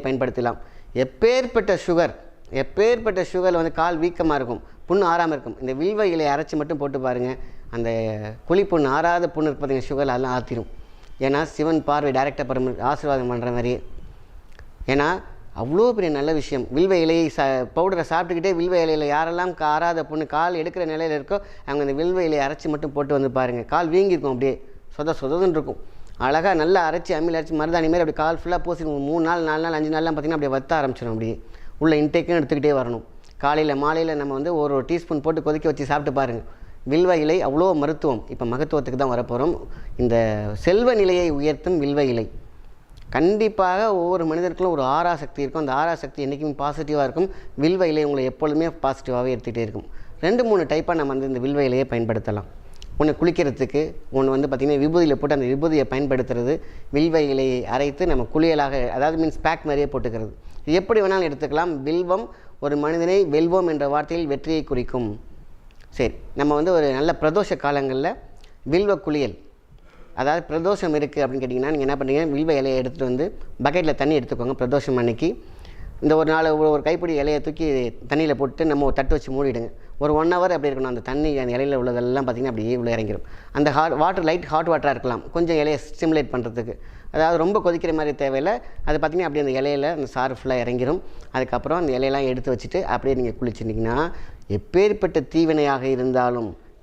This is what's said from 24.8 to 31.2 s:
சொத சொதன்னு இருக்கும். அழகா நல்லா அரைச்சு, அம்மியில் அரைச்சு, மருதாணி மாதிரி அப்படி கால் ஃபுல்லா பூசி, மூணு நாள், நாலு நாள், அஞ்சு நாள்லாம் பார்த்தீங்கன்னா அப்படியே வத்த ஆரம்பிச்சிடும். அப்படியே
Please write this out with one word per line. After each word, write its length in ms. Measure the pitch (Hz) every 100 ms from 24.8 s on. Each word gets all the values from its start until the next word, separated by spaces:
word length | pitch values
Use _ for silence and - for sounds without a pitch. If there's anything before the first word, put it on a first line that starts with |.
| - -
சொத 160 | 156 156
சொதன்னு 360 | 135 170 190 156
இருக்கும். 200 | 127 - - - - - 127
அழகா 240 | 156 196 175
நல்லா 200 | 160 190 160
அரைச்சு, 240 | 170 170 156
அம்மியில் 200 | 170 160
அரைச்சு, 160 | 160 156
மருதாணி 260 | 160 170 160
மாதிரி 120 | 180
அப்படி 120 | 156 151
கால் 160 | 156 165
ஃபுல்லா 180 | 180 180 165
பூசி, 160 | 165 156 143 139
மூணு 160 | 165 160
நாள், 120 | 170 160
நாலு 140 | 156
நாள், 120 | 165 156
அஞ்சு 120 | 151
நாள்லாம் 200 | 156 165
பார்த்தீங்கன்னா 240 | 151 151 160
அப்படியே 140 | 143 135
வத்த 160 | - 160
ஆரம்பிச்சிடும். 380 | 135 120 117
அப்படியே 200 | 110